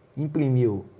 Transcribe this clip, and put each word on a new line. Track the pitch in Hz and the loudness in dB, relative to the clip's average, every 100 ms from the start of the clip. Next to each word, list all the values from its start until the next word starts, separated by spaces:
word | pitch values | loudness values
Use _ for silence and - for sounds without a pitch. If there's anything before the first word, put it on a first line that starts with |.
| _ 135 | _ -8
imprimiu | 151 151 139 127 117 98 - - | -4 -2 2 2 2 0 -8 -8